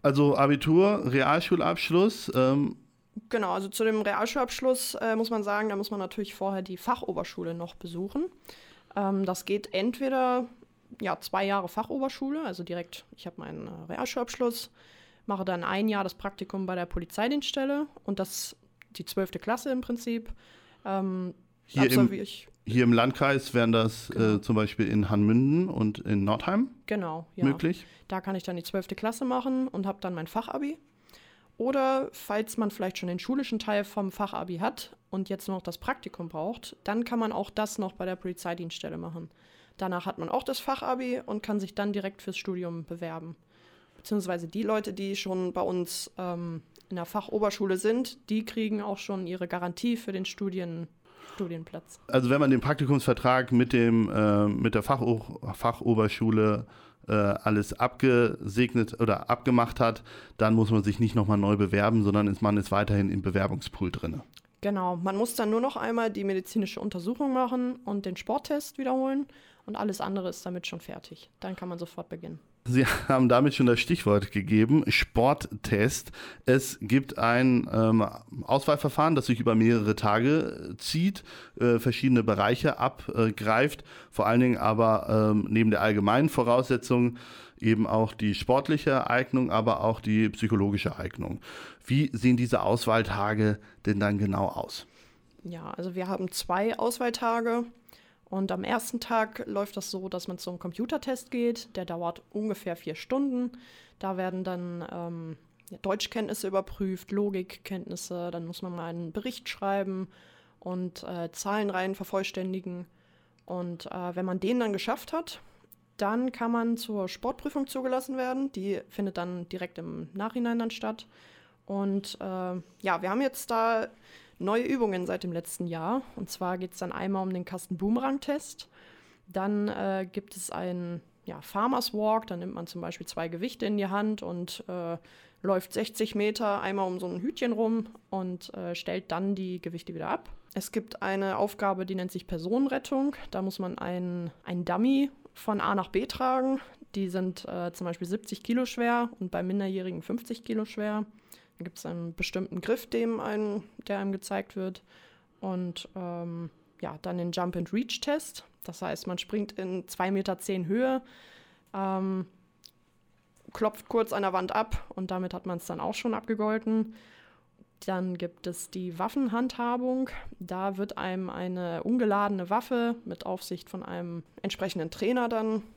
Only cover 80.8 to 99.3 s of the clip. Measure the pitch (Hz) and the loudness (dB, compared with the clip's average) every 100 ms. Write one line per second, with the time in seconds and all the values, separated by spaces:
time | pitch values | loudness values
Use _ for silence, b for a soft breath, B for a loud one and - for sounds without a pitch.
80.8 | - 156 185 196 B B B - 120 117 | -4 2 2 0 B B B 0 4 4
81.8 | 127 117 131 123 110 101 101 123 151 - | 4 2 6 6 6 4 4 4 2 2
82.8 | 127 - - - 113 101 107 110 147 - | -2 -2 -4 2 2 2 2 4 4 0
83.8 | B B B - 107 120 127 120 107 110 | B B B 0 4 6 6 4 2 6
84.8 | 113 107 - 110 110 107 - 107 110 107 | 6 4 4 4 6 4 4 6 6 6
85.8 | 110 104 101 120 156 - 120 123 123 123 | 4 4 6 6 4 4 4 4 4 0
86.8 | - 123 120 120 B B B - 113 110 | 4 4 4 0 B B B 0 4 4
87.8 | 110 110 110 - 104 98 - 131 143 151 | 4 4 2 2 0 0 4 4 4 2
88.8 | - 131 - 120 131 131 120 104 113 - | 4 2 2 2 2 2 4 4 4 4
89.8 | 110 110 107 107 110 - 113 107 101 101 | 2 0 2 4 4 2 2 4 4 2
90.8 | - - - - - - B B B B | -2 -4 -6 -6 -6 -6 B B B B
91.8 | - 135 151 107 123 120 120 120 98 117 | 0 2 2 4 4 6 4 2 4 2
92.8 | - 113 101 101 104 107 107 104 B B | 4 2 2 0 0 4 4 2 B B
93.8 | - 101 104 104 101 98 98 - - - | 0 2 2 2 2 2 0 -2 -8 -10
94.8 | - b b b b _ - 165 160 - | -16 b b b b _ -14 -12 -10 -8
95.8 | 185 180 180 190 185 - - 180 214 - | -6 -6 -4 -2 -4 -6 -2 0 2 0
96.8 | 233 240 240 233 233 233 233 233 233 - | -2 0 -2 0 0 2 2 0 -2 -12
97.8 | b b b b _ 190 196 185 196 226 | b b b b _ -2 -2 -2 0 -2
98.8 | 233 240 - 226 220 | -2 -6 0 0 0